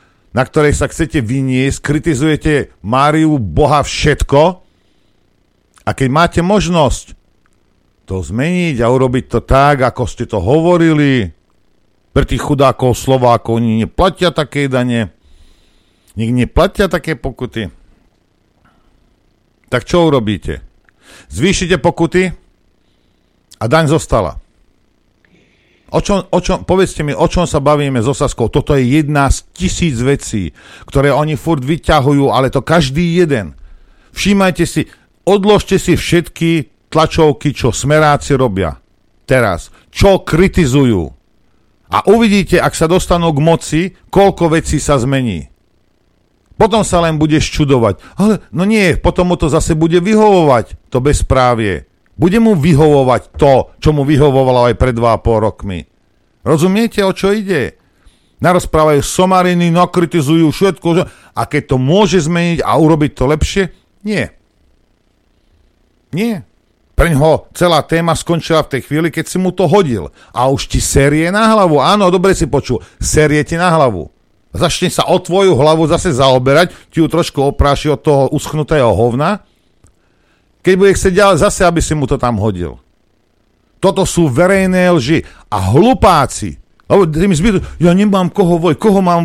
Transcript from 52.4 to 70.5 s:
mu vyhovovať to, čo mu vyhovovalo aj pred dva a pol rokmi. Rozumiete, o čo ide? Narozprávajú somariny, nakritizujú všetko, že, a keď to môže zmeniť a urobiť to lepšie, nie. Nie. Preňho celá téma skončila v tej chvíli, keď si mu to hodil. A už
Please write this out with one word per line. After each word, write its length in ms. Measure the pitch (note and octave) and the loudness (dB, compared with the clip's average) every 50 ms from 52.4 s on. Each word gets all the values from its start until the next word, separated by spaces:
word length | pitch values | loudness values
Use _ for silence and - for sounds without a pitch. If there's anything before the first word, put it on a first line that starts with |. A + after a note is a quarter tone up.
mu 160 | A3+ A3 G#3 | 2 2 2
vyhovovať 800 | D3+ C3+ F3 D3 C#3 D#3+ D3+ D3 C#3 C3 B2+ A#2+ - - - - | 2 2 2 4 4 4 4 4 4 4 2 0 0 -2 -8 -2
to, 340 | - D3+ C#3+ C3 A2+ - - - | 2 2 4 4 2 0 -2 -10
čo 160 | _ - D#3 D3+ | _ -2 0 0
mu 80 | C#3+ C3+ | 0 0
vyhovovalo 720 | C#3+ D3+ C3 D3+ C#3+ C3 C3+ C3 C3 B2+ B2 B2 A#2+ G#2+ | 0 2 4 4 4 4 2 2 2 2 2 2 2 0
aj 20 | |
pred 220 | - B2+ B2+ A#2 | 0 -2 -2 0
dva 180 | A2+ A#2 A#2 A2 | 0 0 0 0
a 60 | - | 0
pol 260 | - A#2 A2+ G#2+ A2 | 0 -2 0 0 0
rokmi. 380 | G2+ - - - G2+ F2+ D#2+ - - _ _ _ _ _ _ _ _ _ _ | -2 -4 -6 -10 -10 -10 -10 -12 -14 _ _ _ _ _ _ _ _ _ _
Rozumiete, 640 | - A#2+ D#3+ C#3 F3 F#3+ F#3+ A3 A#3 - - G#3 G3 | -2 -2 0 2 2 0 0 0 -2 -2 -2 -2 -2
o 80 | F#3+ F3 | -2 -2
čo 160 | - F#3 G3 | -2 -2 -2
ide? 480 | G3+ A3 G3 G3 F3+ C#3 G#2+ D2 - _ _ _ _ _ _ - _ _ _ _ _ _ | -2 -2 -2 -4 -4 -4 -4 -6 -8 _ _ _ _ _ _ -20 _ _ _ _ _ _
Narozprávajú 640 | D3+ E3+ F3+ F3 - - - D#3 D#3 D3+ D3 C#3 - | 0 0 0 0 -2 -2 0 0 2 2 2 0 0
somariny, 640 | - - - F#3 F#3 F#3 F#3 F3+ F3+ F3 F3 F3 E3+ | -2 -2 0 0 2 2 2 2 2 0 0 0 0
nakritizujú 800 | E3 F3+ F3+ E3+ - F#3 E3+ - F3+ E3+ C3 C#3+ E3 E3 E3 D3+ | 2 2 0 0 0 -2 -2 0 0 -2 0 2 2 2 2 2
všetko, 380 | - - G3 G3 - - - E3+ E3 | 2 0 0 0 0 -2 -2 -2 0
že, 60 | F#3 C#3 - - - _ _ _ | 0 -2 -4 -10 -18 _ _ _
a 40 | A2 A#2+ | -8 -6
keď 180 | - - D3 C#3 - C3+ | -4 -4 -6 -2 -2 -2
to 40 | |
môže 420 | B2+ B2+ C#3 F3 G#3 G#3+ D3 F3 F#3 C#3+ | 0 0 2 2 2 2 2 2 0 0
zmeniť 400 | D#3+ F3 E3+ F3 E3+ E3+ C3 - | 0 -2 -2 0 -2 -2 -2 -2
a 80 | G2+ A2+ | 0 2
urobiť 360 | D3 D#3+ D#3 E3 D3 D3+ - - | 2 4 4 4 2 0 -2 -2
to 100 | - B2+ C#3 | -2 -2 -2
lepšie, 340 | D#3 D3 - - - G3 F#3+ - - _ _ _ _ _ | 0 -2 -2 -4 -2 -4 -4 -4 -8 _ _ _ _ _
nie. 240 | - G#3+ G#3 D3+ G2+ - - _ _ _ _ _ _ _ _ _ _ _ _ _ _ _ _ _ _ _ _ _ _ _ _ _ _ _ _ _ _ _ _ _ _ _ | -8 -6 -4 -4 -6 -6 -10 _ _ _ _ _ _ _ _ _ _ _ _ _ _ _ _ _ _ _ _ _ _ _ _ _ _ _ _ _ _ _ _ _ _ _
Nie. 360 | - A2+ - A#3+ - B2+ - _ _ _ _ _ _ _ _ _ _ | -6 -6 -4 -4 -6 -8 -10 _ _ _ _ _ _ _ _ _ _
Preňho 560 | - D#3 E3+ D3+ C3 D3+ D#3+ C#3+ - - - - | 0 2 2 2 2 4 2 2 0 -2 -10 -4
celá 320 | - F3+ F3 D#3+ D3 - | -2 0 2 2 0 0
téma 320 | - E3 E3 E3+ E3 D#3 | -2 -2 -2 0 -2 -2
skončila 480 | - - - E3+ D#3+ - - D#3+ D#3 C#3 | -2 -2 -4 -4 -4 -2 0 0 0 0
v 80 | - C#3 | -2 -6
tej 80 | B2 - - | -8 -6 -4
chvíli, 240 | C#3+ - E3+ D#3+ - | -4 -2 -2 -2 -4
keď 160 | E3 D3+ - | -6 -8 -6
si 80 | - | -4
mu 160 | F3+ F#3 F3+ F3+ | -4 -2 -2 -2
to 160 | - F#3 C#3 | 0 0 2
hodil. 400 | F#3 G#3 F#3 C3+ A2+ F#2+ D2 C#2+ - _ - _ - | 2 2 2 0 -2 -6 -6 -10 -14 _ -20 _ -4
A 160 | - B2+ | -2 0
už 160 | C3+ | 0